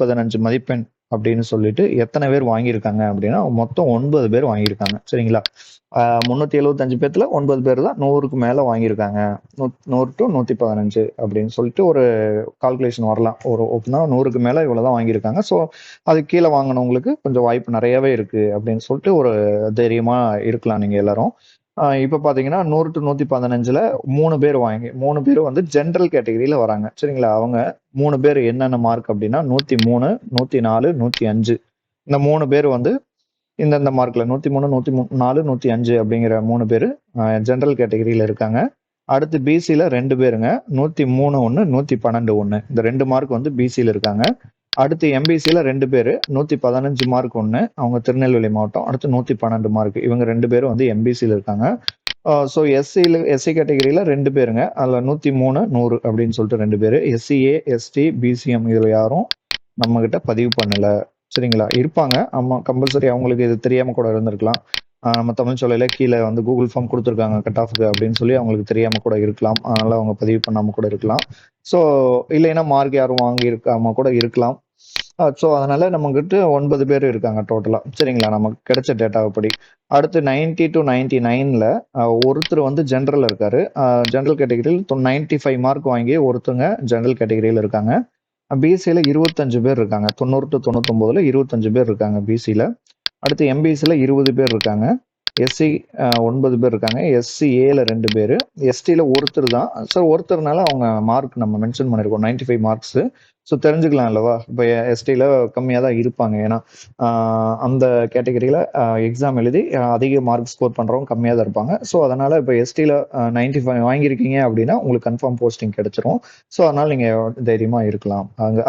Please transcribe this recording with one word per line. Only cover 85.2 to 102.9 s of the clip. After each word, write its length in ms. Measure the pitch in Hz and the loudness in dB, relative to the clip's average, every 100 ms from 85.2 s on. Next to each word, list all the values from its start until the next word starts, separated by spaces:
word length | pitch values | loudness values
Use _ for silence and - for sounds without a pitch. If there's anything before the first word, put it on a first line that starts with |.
| 147 147 | -2 -2
ஃபைவ் 160 | 143 127 | 0 0
மார்க் 240 | 127 139 | 0 0
வாங்கி 340 | 135 120 117 160 | 0 -2 0 2
ஒருத்தங்க 600 | 135 123 - 123 156 - 120 | 2 0 -2 -2 0 -2 -2
ஜெனரல் 260 | 117 117 123 | 0 0 0
கேட்டகரியில 380 | 110 110 110 113 | 0 0 2 2
இருக்காங்க. 460 | 104 110 107 170 247 _ _ _ - 139 | 0 0 0 0 -2 _ _ _ -6 0
பி 160 | 156 185 | 2 2
சில 240 | 180 170 | 2 2
இருபத்தஞ்சு 640 | 147 147 160 - 135 117 | 2 2 0 0 -2 0
பேர் 160 | 120 123 | 0 0
இருக்காங்க. 300 | 104 107 104 - | 0 0 -2 -2
தொண்ணூறு 320 | 127 135 143 | 0 -2 0
to 120 | 143 | -2
தொண்ணூத்தொன்பதுல 580 | 120 117 120 113 110 175 | -2 -2 0 0 2 2
இருபத்தஞ்சு 540 | 156 131 131 120 107 | 2 2 0 0 0
பேர் 140 | 117 117 | 0 0
இருக்காங்க 340 | 98 107 104 | 0 -2 -2
பி 180 | 101 113 | -2 -2
சில. 360 | 110 104 156 240 _ _ - _ | 0 0 0 -4 _ _ -12 _
அடுத்து 260 | 143 147 147 | -4 0 0
எம் 160 | 135 | 2
பி 140 | 165 147 | 0 2
சில 200 | 160 160 | 2 2
இருபது 380 | 131 139 135 | 2 2 2
பேர் 160 | 123 131 | 2 0
இருக்காங்க. 480 | 110 110 104 120 254 _ _ - - | 0 0 0 0 -2 _ _ -8 -2
எஸ் 160 | 120 - | -2 0
சி, 300 | 156 151 - - | 0 0 -6 -4
ஆ, 100 | 131 117 | 0 2
ஒன்பது 400 | 117 127 131 120 | 2 2 2 2
பேர் 140 | 123 | 2
இருக்காங்க. 340 | 110 110 120 180 | 0 -2 -2 0
எஸ் 280 | 123 117 - | 0 0 -2
சி 240 | 151 123 | 0 2
ஏல 220 | 135 143 | 4 2
ரெண்டு 260 | 113 113 110 | 2 0 0
பேரு. 220 | 107 107 180 - - | 0 0 0 -4 -2
எஸ் 360 | 135 127 - | -2 0 0
டில 120 | 170 | 2
ஒருத்தர் 420 | 147 131 143 - 127 | 4 2 0 0 0
தான். 240 | 120 - - | 0 -2 -6
சார், 200 | 107 185 | -4 0
ஒருத்தர்னால 600 | 170 165 - 175 151 160 | 2 2 0 -2 0 0
அவங்க 380 | 175 131 120 107 | 0 0 0 0
மார்க் 360 | 110 123 - 123 | 0 0 -2 -4
நம்ம 300 | 107 107 110 | -4 -2 -4
மென்ஷன் 160 | 123 | -2
பண்ணிருக்கோம். 380 | 131 110 104 107 | -2 0 0 0
நைன்டி 180 | 110 127 127 | -2 -2 -2
ஃபைவ் 120 | 120 | 0
மார்க்ஸ். 380 | 110 110 - | 0 -2 -4